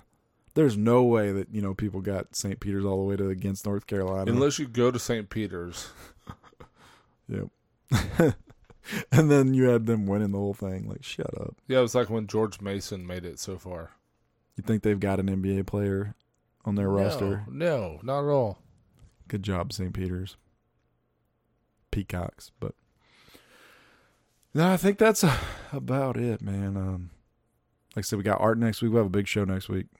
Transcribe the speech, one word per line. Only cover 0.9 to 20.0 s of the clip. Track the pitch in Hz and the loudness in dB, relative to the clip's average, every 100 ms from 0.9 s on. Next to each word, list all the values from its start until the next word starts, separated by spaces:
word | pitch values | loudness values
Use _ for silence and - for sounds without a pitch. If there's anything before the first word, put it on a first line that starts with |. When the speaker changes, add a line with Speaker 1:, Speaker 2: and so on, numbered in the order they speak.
| 120 | 6
Speaker 1:
way | 123 117 101 | 6 4 2
that, | 98 95 | -2 -4
you | 107 | -4
know, | 98 | -4
people | 95 107 95 | -2 -4 -4
got | 95 95 - - | -4 -4 -6 -6
Saint | 101 - | -6 -6
Peter's | 101 98 | -4 -2
all | 98 95 | 0 0
the | |
way | 98 98 | 0 0
to | 98 | -2
against | 95 98 95 104 | -2 -4 -4 -4
North | 101 - | -6 -4
Carolina. | 101 92 95 95 | -2 -2 -2 0
Speaker 2:
Unless | 120 143 139 | 2 2 0
you | 131 | -4
go | 117 123 | 2 2
to | 120 | 2
Saint | - 117 101 | -2 -4 -4
Peter's. | 110 104 92 87 82 - | -6 -4 -6 -10 -10 -14
Speaker 1:
<laughs> | - - _ - - - - - _ - _ _ _ - | -18 -20 _ -20 -20 -20 -20 -20 _ -20 _ _ _ -10
Yep. | 98 95 - _ _ - | -8 -8 -14 _ _ -2
<laughs> | 110 - - 160 - - - - - - - - | -2 0 4 4 2 -6 -20 -20 -20 -10 -10 2
And | 127 156 | 4 6
then | 143 131 | 6 6
you | 131 127 | 6 6
had | 120 113 | 4 2
them | 113 98 | 0 0
winning | 101 104 | 0 0
the | 98 | 0
whole | 101 | -2
thing. | 98 95 95 104 | -4 -6 -6 -8
Like, | - | -10
shut | - - - - | -10 -8 -8 -8
up. | - - - | -10 -12 0
Speaker 2:
Yeah, | 131 | 2
it | |
was | 120 | 4
like | 127 107 | 2 0
when | 113 104 | -2 -2
George | 110 110 92 | 0 -2 -4
Mason | 101 101 - 98 90 | -6 -6 -6 -10 -8
made | 90 | -8
it | 87 - | -10 -10
so | - 92 | -10 -10
far. | 90 87 82 _ _ _ _ _ _ - | -10 -12 -12 _ _ _ _ _ _ -8
Speaker 1:
You | |
think | 107 110 | -2 0
they've | 107 101 | 2 2
got | 98 95 | 0 0
an | 98 | 0
N | 95 | 0
B | 95 98 | 0 0
A | |
player | 95 104 101 98 101 - _ _ _ _ | -2 -2 0 -2 -4 -10 _ _ _ _
on | - | -4
their | 101 98 | 0 2
Speaker 2:
No, | |
Speaker 1:
roster? | 98 95 - 101 98 107 | 2 2 0 -2 -2 -6
Speaker 2:
no, | 135 170 139 90 78 | -4 -2 0 -4 -8
not | 113 139 | -6 -2
at | 143 | 2
all. | 143 113 92 _ _ _ _ - _ - | 2 2 -4 _ _ _ _ -20 _ -8
Speaker 1:
Good | 104 | -6
job, | 101 92 - | -2 -2 -2
Saint | - 90 | -4 -6
Peter's. | 92 | -4